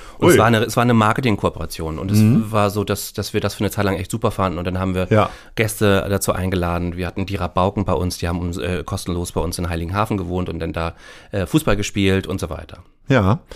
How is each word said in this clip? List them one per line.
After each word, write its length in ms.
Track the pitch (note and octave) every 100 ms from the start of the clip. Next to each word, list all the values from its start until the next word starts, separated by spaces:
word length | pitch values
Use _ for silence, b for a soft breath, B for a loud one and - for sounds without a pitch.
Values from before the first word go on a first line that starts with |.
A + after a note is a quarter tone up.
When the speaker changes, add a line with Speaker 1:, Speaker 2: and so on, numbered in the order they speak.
| B B
Speaker 1:
Und 80 | -
Speaker 2:
Ui. 60 |
Speaker 1:
es 40 | -
war 60 |
eine, 140 | A2 A2+
es 180 | A2 B2
war 60 |
eine 100 | A#2+
Marketingkooperation. 1040 | A#2 G#2+ A#2 B2+ G2+ F#2 - D#2 - D#2+ D#2+
Und 120 | G2
es 80 | G#2
Speaker 2:
Mhm. 340 | G#2+ C3 G#2+
Speaker 1:
war 160 | G#2+ G#2
so, 160 | G#2
dass, 300 | G2 G2 -
dass 180 | - G2
wir 80 | G#2+
das 140 | G2+
für 60 | -
eine 60 | G2+
Zeit 160 | - G2+
lang 100 | F2+
echt 140 | F2+
super 220 | A#2 A2+
fanden. 260 | G#2 F#2+ E2+
Und 80 | F2+
dann 120 | F#2
haben 160 | F#2+
wir 120 | F#2 F#2
Speaker 2:
Ja. 220 | G#2+ G2 B B
Speaker 1:
Gäste 500 | - A2 - G#2+ G2 -
dazu 240 | G2 -
eingeladen. 600 | - F#2 F#2 F2 F2 F2 E2+
Wir 80 | F2+
hatten 180 | -
die 120 | F#2+ G2
Rabauken 500 | F2+ - F#2 G#2 F#2+
bei 80 |
uns, 240 | D#2+ F2+ -
die 100 | E2+
haben 120 | F2
uns, 180 | F2 E2+
äh, 240 | D2 F2+
kostenlos 480 | - F#2+ - F2 F2
bei 80 | -
uns 180 | D#2+ E2+
in 120 | F2
Heiligenhafen 480 | E2+ E2 G2 G#2+ G#2
gewohnt 320 | F2 F2+ F2+
und 80 | E2
dann 160 | E2+
da, 200 | E2+ E2 B B B B
äh, 140 | G2+ F2+
Fußball 300 | D#3 - G#2
gespielt 500 | G2+ - F#2+ F#2+ F2+
und 120 | F#2
so 120 | D#2+
weiter. 300 | D#2 D#2 - - _ -
Speaker 2:
Ja. 320 | C3 F#2+ C#3 -